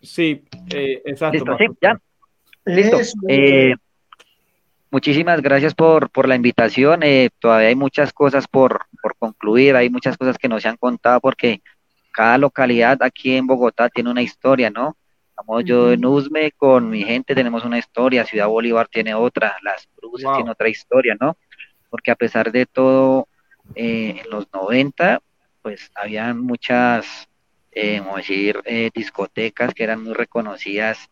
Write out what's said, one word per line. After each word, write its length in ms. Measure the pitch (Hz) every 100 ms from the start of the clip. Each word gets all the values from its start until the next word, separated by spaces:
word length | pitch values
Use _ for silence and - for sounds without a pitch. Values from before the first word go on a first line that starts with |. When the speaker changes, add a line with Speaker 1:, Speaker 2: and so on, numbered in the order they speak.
Speaker 1:
Sí, 400 | - - 160 147 _ - -
eh, 300 | 147 135 131
exacto, 340 | - 139 160 156
Speaker 2:
Listo, 180 | - 120
sí, 80 | 208
Speaker 1:
Paco. 120 | -
Speaker 2:
ya. 180 | 185 220 _ _ _ _ _ _
Listo. 360 | - 180 208 240
Speaker 3:
Eso, 180 | 233 214 190
Speaker 2:
Eh, 420 | 139 139 135 131
Speaker 3:
eso. 80 | 123 _ _ _ - _ _ _ _ _ _ _
Speaker 2:
muchísimas 500 | 139 147 143 170 170
gracias 320 | 139 139 151
por, 360 | 151 160 160 135
por 180 | - 135
la 80 | 127
invitación. 640 | 120 - 113 104 139 170
Eh, 280 | 151 135 123 _
todavía 280 | 117 110 110
hay 80 | 127
muchas 360 | 139 - 139
cosas 340 | - 143 135 131
por, 360 | 135 127 104 - _
por 140 | 110 -
concluir, 580 | 113 110 107 113 139
hay 160 | 131 123
muchas 260 | 123 131 123
cosas 220 | 131 123
que 100 | 131
no 120 | 113
se 80 | 110
han 80 | 117
contado 440 | 123 120 120 123
porque 400 | 131 131 123 101 _ _ _ _ _
cada 260 | - 110 123
localidad 640 | 139 - 127 120 117 131
aquí 320 | 123 - 131
en 140 | 131 131
Bogotá 400 | 131 120 - 120
tiene 220 | - 120
una 120 | 123
historia, 480 | 120 - 127 131 117
¿no? 260 | 104 139 156 _ _ _ -
Vamos, 280 | - 113
yo 260 | 120 123 120
en 140 | 120
Speaker 3:
Ujú. 120 | 123 143
Speaker 2:
Usme 360 | 139 156 151
con 380 | _ 139 127 117
mi 120 | 110
gente 320 | 101 120 131
tenemos 300 | 135 123 117
una 140 | 120 120
historia, 480 | - - 127 127 110
Ciudad 200 | 107 104
Bolívar 420 | 113 117 113 117
tiene 260 | 113 110
otra, 420 | 110 120 - 107 98
Las 260 | 101 95 _ _
Cruces 300 | 113 120 135
Speaker 1:
Wow. 100 | 135
Speaker 2:
tiene 140 | 117
otra 180 | 110 110
historia, 480 | 107 - 127 120 107
¿no? 200 | 135 170 _ - - _ _
Porque 220 | 117 -
a 40 |
pesar 380 | 117 117 113 113
de 140 | 117 127
todo, 600 | - 131 131 135 131 - _ _ _ _
eh, 460 | 104 117 113 110 101
en 80 | 113
los 220 | 107 101
noventa, 720 | 98 95 123 139 - 175 - _ _ _ _
pues, 280 | 110 104 -
habían 460 | - 104 107 113 120
muchas, 840 | 123 120 - 123 123 117 98 - - _ _ _ _
eh, 280 | - 107 107
vamos 140 | 98 98
a 20 |
decir, 420 | 90 98 101 107 113
eh, 240 | 117 113
discotecas 800 | - 110 - 98 - 113 - 120
que 120 | -
eran 200 | 110 113
muy 80 | 110
reconocidas 960 | 110 117 120 110 92 - 101 110 110 -